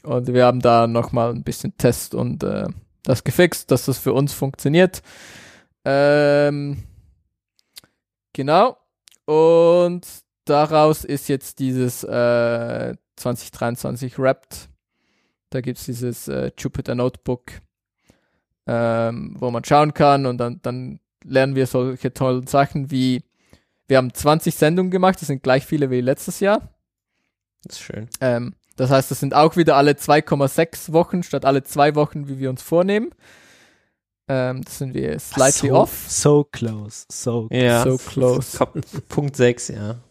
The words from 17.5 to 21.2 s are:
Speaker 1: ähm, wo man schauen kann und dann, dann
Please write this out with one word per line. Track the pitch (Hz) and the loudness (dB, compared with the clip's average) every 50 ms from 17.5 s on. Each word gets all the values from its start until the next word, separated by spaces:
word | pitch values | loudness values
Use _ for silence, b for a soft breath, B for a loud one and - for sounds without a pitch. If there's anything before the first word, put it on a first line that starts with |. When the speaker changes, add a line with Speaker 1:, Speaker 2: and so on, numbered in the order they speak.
| - - _ _ _ _ _ _ _ _ _ _ _ _ _ _ _ _ _ _ _ _ _ | -20 -20 _ _ _ _ _ _ _ _ _ _ _ _ _ _ _ _ _ _ _ _ _
Speaker 1:
ähm, | - 123 117 117 117 113 117 113 113 117 127 - - - - | -6 -4 -2 -2 0 0 0 -2 -4 -4 -8 -12 -12 -10 -8
wo | 127 123 | -6 -6
man | 117 117 | -6 -6
schauen | - - 147 147 151 151 | 0 4 4 4 4 2
kann | 143 - 151 143 139 139 139 | 2 2 4 4 4 4 0
und | 127 123 120 | -4 -4 -4
dann, | 120 120 120 - | -6 -6 -6 -8
dann | _ 123 123 127 127 131 139 - _ _ _ _ | _ -10 -8 -8 -12 -14 -16 -18 _ _ _ _